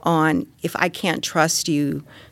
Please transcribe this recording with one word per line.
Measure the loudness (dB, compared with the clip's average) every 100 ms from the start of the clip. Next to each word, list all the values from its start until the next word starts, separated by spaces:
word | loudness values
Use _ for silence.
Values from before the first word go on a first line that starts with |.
on, | 0 2 4 2 -2 _
if | -6 -2
I | -2
can't | -2 -2 -2
trust | -2 0 2 0 0
you | 0 0 -4 -10 -20 -14